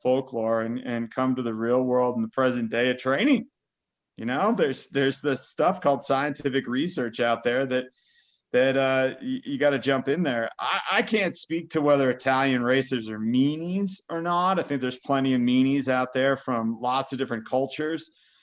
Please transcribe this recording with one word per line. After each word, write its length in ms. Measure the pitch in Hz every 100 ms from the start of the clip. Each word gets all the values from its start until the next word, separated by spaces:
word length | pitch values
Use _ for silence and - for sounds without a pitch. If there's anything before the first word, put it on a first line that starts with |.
folklore 600 | 127 131 135 117 110 113
and, 180 | 113 123
and 300 | 123 117 113
come 240 | - 131 127
to 60 |
the 120 | 117
real 280 | 110 117 127
world 340 | 127 123 123 120
and 80 |
the 60 | 117
present 400 | 131 127 120 113
day 200 | 117 127
of 80 | 127
training. 480 | 131 143 277 247 - _ _ _ _ _ _ -
You 100 | 117
know, 260 | 139 208
there's, 360 | 202 147 131 -
there's 320 | 139 135 -
this 280 | 147 131 -
stuff 320 | - 160 190
called 220 | 147 139
scientific 640 | - 135 147 139 139 131 120
research 540 | 127 175 - 117 117
out 240 | 117 113
there 220 | 120 127 131
that, 180 | 127 127 _ _ _ _ _ _
that, 260 | 123 135 135
uh, 380 | 135 135 131 -
y-, 200 | 131 131
you 140 | - 131
gotta 200 | 143 135
jump 300 | 131 135 135
in 160 | 165
there. 260 | 151 120 113 -
I, 220 | 131 190 156
I 80 | 202
can't 340 | - 214 180 -
speak 340 | - 165 170
to 100 | 160
whether 300 | 147 143 131
Italian 540 | 123 135 131 139 127
racers 440 | 120 135 131 123 110
are 120 | 107
meanies 800 | 110 127 143 156 170 190 196 190 -
or 100 | 165
not. 380 | 170 175 185 180
I 60 |
think 160 | - 139
there's 180 | 127 127
plenty 360 | - 135 135
of 60 | 127
meanies 480 | 123 127 135 139 127
out 240 | 127 127
there 220 | 131 135
from 460 | 131 131 117 113 113
lots 320 | 123 135 135
of 80 | 131
different 260 | 123 113 110
cultures. 640 | 131 135 - 156 156 - _ _ _